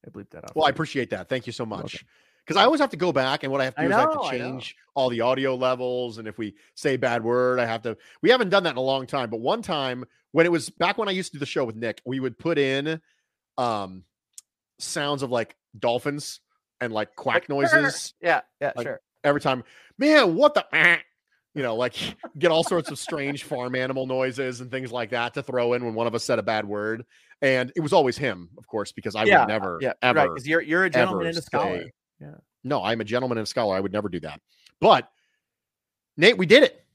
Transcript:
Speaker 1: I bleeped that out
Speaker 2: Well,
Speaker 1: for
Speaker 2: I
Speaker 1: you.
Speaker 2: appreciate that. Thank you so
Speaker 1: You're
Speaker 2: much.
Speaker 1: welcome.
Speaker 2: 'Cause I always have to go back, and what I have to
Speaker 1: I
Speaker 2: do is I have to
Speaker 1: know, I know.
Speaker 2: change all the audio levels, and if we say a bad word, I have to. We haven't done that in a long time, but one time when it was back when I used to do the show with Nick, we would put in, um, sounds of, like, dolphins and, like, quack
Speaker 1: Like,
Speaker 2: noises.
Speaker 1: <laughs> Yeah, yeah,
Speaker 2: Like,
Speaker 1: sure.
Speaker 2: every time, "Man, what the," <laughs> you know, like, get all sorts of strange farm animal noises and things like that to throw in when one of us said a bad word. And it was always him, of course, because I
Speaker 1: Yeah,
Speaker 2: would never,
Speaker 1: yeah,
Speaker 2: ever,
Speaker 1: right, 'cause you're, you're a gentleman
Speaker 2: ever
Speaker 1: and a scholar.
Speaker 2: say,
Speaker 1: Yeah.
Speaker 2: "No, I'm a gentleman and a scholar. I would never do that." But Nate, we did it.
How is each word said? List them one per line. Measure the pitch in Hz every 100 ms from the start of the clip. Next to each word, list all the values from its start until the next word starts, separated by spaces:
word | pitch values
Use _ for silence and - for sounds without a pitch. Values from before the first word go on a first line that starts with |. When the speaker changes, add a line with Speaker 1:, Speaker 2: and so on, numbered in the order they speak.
| -
Speaker 1:
I |
bleeped | 107 104
that | 80 -
out | 156
Speaker 2:
Well, |
Speaker 1:
for | 151
Speaker 2:
I |
Speaker 1:
you. |
Speaker 2:
appreciate | 135 156 139 120
that. | 101 90
Thank | 131 120
you |
so | -
Speaker 1:
You're | 113
Speaker 2:
much. | 98 - -
Speaker 1:
welcome. | _ _ _ _ -
Speaker 2:
'Cause | 208
I |
always | 226 311
have | 277
to | 160
go | 180
back, | 139 131 147
and | 139
what | 139
I | 131
have | 143
to |
Speaker 1:
I | 170
Speaker 2:
do |
is | 208
I |
have | 311
to | 302
Speaker 1:
know, |
I | 180 131
know. | 123 131
Speaker 2:
change | - - _ -
all | 131
the | 117
audio | 117 131 135 127
levels, | 127 127 127 127 123 110
and | 110
if | 104
we | 107 - _
say | - 151 131
a |
bad | 127 117
word, | 113 123 127 127
I | 117
have | 113
to. | 113 107 - _
We | 170
haven't | 254 202
done | 196
that | 175
in | 127
a |
long | 131 135 127
time, | 143 120
but | 113
one | 123 220
time | 214 156 131 123 123 _ _
when | 160 170
it |
was | 170 -
back | _ 175 202
when | 208
I |
used | 190 180
to | 147
do |
the | 139
show | 160 123
with | 110
Nick, | 113 104
we | 123 131
would | 131 120
put | 165 151
in, | 135 135 147 160 _ _ _ _ _ -
um, | 123 107 95 92 _ _ _ - _ _ _ _
sounds | - 165 143 143
of, | 131
like, | 120 110 - _ 107
dolphins | 120 120 147 143 - - _ _ _ _
and, | 120
like, | 107 107 -
quack | 131 110 -
Speaker 1:
Like, |
Speaker 2:
noises. | 139 339 311 277 - - _
Speaker 1:
<laughs> |
Yeah, | 170 151 - _
yeah, | 143 -
Speaker 2:
Like, | 120
Speaker 1:
sure. | 110 _ _
Speaker 2:
every | 147 143
time, | 151 131 - - _ -
"Man, | 285 302 214
what | 165 294 294
the," | -
<laughs> | 156 170 170 - _ _ _ _
you | -
know, | 127 113
like, | 123 - - - - 151
get | 170
all | 160
sorts | 165 175 -
of | 143
strange | - 156 139 143
farm | - 135 123 127
animal | 131 131 131
noises | 131 131 127 131 123
and | 127
things | 131 127
like | 120 113
that | 123 120 -
to |
throw | 131 123 120
in | 123 120
when |
one | 110 117
of | 110
us |
said | - 117
a |
bad | 104 110 104
word. | 104 107 113 120 _ _ _
And | 139 131 127 170
it |
was | 156
always | 190 135 -
him, | 135 92 87 -
of | _
course, | 110 101
because | - 104 101
I | 113
Speaker 1:
Yeah, | 185
Speaker 2:
would | 110
never, | 107 95 85
Speaker 1:
yeah, | 127 -
Speaker 2:
ever, | 127 151
Speaker 1:
right, | 139
'cause | 139 127
you're, | 165
you're | 147 170 185
a |
gentleman | 127 120 98 165
Speaker 2:
ever |
Speaker 1:
and | 165
a |
scholar. | - 143 127 90
Speaker 2:
say, | 85 _ _ _
Speaker 1:
Yeah. | 147 151 _ _
Speaker 2:
"No, | 127 139
I'm | 95 113
a |
gentleman | 104 120 127 113
and | 104
a |
scholar. | - 110 95
I |
would | 98
never | 101 104
do | 87
that." | 78 73 _ _ _ _
But | 202 151 - _ _ _ _ _ _ _ _ _ _ -
Nate, | 180 208
we | 180
did | 247
it. | 294 - _